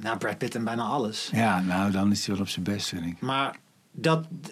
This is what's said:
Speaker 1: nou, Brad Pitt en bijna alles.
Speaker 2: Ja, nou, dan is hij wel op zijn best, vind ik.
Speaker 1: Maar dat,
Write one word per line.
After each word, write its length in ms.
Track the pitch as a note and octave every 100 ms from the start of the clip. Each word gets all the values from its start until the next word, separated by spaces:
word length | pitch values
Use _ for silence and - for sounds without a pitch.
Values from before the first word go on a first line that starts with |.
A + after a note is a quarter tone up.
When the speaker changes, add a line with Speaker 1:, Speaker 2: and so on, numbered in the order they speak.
Speaker 1:
nou, 160 | G#2+ A2
Brad 200 | A2 G2+
Pitt 180 | A#2+ A#2
en 80 |
bijna 200 | A2+ A#2
alles. 460 | A2 C#3 A2 A2 -
Speaker 2:
Ja, 280 | G#2+ A2+ F#2
nou, 300 | F#2 F#2 G2+
dan 200 | F#2+ G2+
is 140 | G2+ -
hij 100 | G2
wel 80 |
op 60 | F#2+
zijn 160 | - F2+
best, 220 | G2+ -
vind 180 | F#2 E2+
ik. 140 | F2
Speaker 1:
Maar 340 | B2+ C3+ C#3 - _ _ _
dat, 360 | - D#3+ D#3+ D#3+ - -